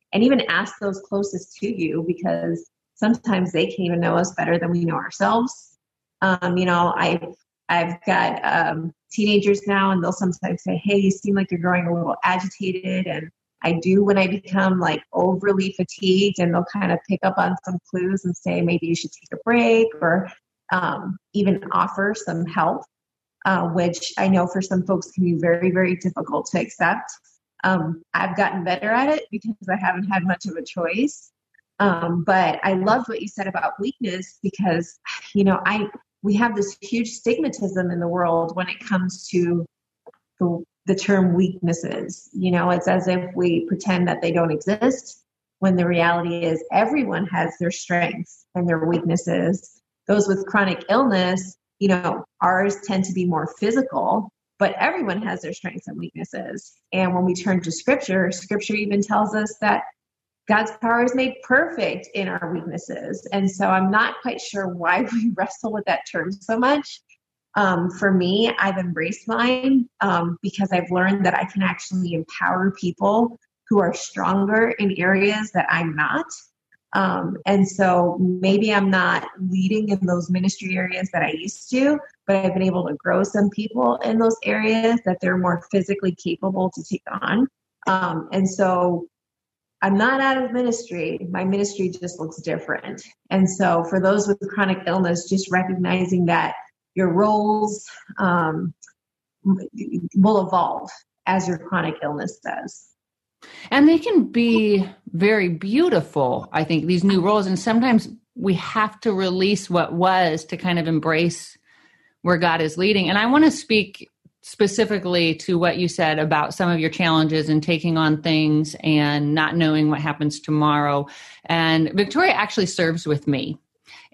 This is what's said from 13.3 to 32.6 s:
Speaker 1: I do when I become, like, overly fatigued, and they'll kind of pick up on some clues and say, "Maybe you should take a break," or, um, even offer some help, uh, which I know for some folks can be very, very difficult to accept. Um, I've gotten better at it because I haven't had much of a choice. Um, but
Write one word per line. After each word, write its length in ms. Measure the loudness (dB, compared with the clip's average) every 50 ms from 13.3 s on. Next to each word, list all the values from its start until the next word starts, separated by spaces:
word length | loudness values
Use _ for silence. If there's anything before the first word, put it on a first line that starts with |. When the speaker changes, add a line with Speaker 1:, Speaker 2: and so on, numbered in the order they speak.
| -18 _ _ _ _ _ -2
Speaker 1:
I 100 | -2 -2 0
do 220 | 2 4 4 4 4
when 140 | 4 4
I 100 | 4 4
become, 520 | 2 0 -4 -4 -2 0 2 2 2 2 2
like, 220 | 0 0 -2 -2 -6 _ -2
overly 600 | 0 2 2 0 2 0 2 2 2 0 -2 -2
fatigued, 680 | -4 -6 -6 -6 -2 2 2 4 4 4 2 2 0
and 140 | 0 2 2
they'll 120 | 0 0
kind 260 | -2 -4 -2 0 0
of 80 | 0 -2 -2
pick 120 | -4 -4 0 0
up 140 | 0 0
on 180 | 2 0 0 -2 -4 -4
some 160 | -6 -6 -8 -6 _
clues 360 | -4 -2 -2 0 -2 -2 -2
and 100 | -4 -4
say, 260 | -4 -4 -2 0 0
"Maybe 260 | 0 0 0 0 0
you 80 | -2 -2
should 160 | -2 -4 -10
take 200 | -12 -16 _ _ -14
a 80 | -6 0
break," 440 | 2 2 4 4 4 4 4 4 2 0 0
or, 280 | 2 2 2 2 0 -4 -10 -18 _ _ _ _ _ -2
um, 460 | -2 0 0 -2 -4 -6 -6 -8 -10 -10 _ _ -2
even 300 | 0 2 2 2 0 -2 -2
offer 420 | 0 0 0 0 0 -2 -2 -2 -2
some 300 | -4 -6 -6 -4 -4 -4
help, 380 | -2 -2 0 0 0 0 -4 -8 -14 _ _ _ _ _ _ _ _ _ _ -2
uh, 240 | 0 0 0 0 0
which 440 | 0 0 0 0 -2 -4 -8 -8 -4
I 100 | 0 2
know 200 | 2 4 2 2
for 140 | 0 -2 -4
some 220 | -4 -2 -2 -2 0
folks 260 | 0 -2 -2 -2 -6
can 120 | -2 0 0
be 120 | 2 2
very, 360 | 2 2 2 2 2 2 0
very 240 | 2 2 2 0 0
difficult 520 | -2 -4 -4 -4 -4 -6 -4 -4 -6 -4
to 120 | -4 -4 -4
accept. 520 | -4 -4 -4 -2 0 0 0 -2 -6 -12 -16 -20 _ _ _ _ _ _ _ -4 0
Um, 380 | 0 0 0 0 -2 -4 -8 -8 _ -4
I've 220 | -4 -2 -2 0
gotten 280 | 0 -2 0 -2 -4 -2
better 260 | -2 -2 -2 -2 0
at 200 | 0 2 2 0
it 160 | 0 -2 -4 -8
because 240 | -10 -8 -8 -8 -10 -8 -4 -4
I 80 | -4
haven't 280 | -2 0 -2 -2 -2 -2
had 180 | -2 -2 0 0
much 220 | 0 -2 -2 -4
of 100 | -8 -8
a 80 | -8 -10
choice. 680 | -10 -6 -6 -4 -4 -2 -2 -2 -2 -4 -8 -18 _ _ _ _ _ _ _ _ _ _ 0
Um, 440 | 2 2 2 0 0 -2 -2 -2 2
but 360 | 2 2 4 2 2 0 -2